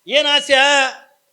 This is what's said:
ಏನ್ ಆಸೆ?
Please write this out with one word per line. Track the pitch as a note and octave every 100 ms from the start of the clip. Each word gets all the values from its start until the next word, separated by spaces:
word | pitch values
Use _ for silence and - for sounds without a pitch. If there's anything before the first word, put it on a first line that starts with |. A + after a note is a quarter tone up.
| F3
ಏನ್ | C#4 D4 C#4+
ಆಸೆ? | C#4+ C4+ C#4 C#4+ C4 - - _ _